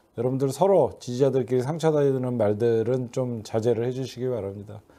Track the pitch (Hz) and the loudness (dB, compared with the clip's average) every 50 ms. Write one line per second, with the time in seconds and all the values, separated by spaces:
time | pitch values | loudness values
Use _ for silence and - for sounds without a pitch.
0 | _ _ _ - 117 127 131 131 139 139 127 - 175 196 196 175 135 104 - - | _ _ _ -2 -2 -2 0 0 -2 -2 0 2 2 4 6 6 4 2 0 -6
1 | - - 123 123 139 135 123 131 123 107 127 127 120 131 165 165 151 160 151 147 | -10 -8 0 2 2 4 4 2 0 0 0 0 0 -2 -4 0 0 2 2 4
2 | 143 139 135 131 127 127 123 120 107 104 107 104 117 117 117 113 110 113 127 131 | 2 2 2 0 -2 -2 0 2 2 2 2 2 2 2 2 2 2 0 0 -2
3 | 127 113 - 135 127 123 120 113 101 - - 113 107 123 117 104 117 123 127 127 | -2 -4 -4 -4 -4 -4 -4 -8 -10 -4 -4 0 2 2 2 2 0 -4 -4 -4
4 | 135 117 - 120 123 127 123 113 95 98 98 104 101 104 101 101 - _ - | -8 -8 -8 -6 -6 -4 -4 -4 -6 -6 -8 -10 -12 -14 -16 -18 -18 _ -20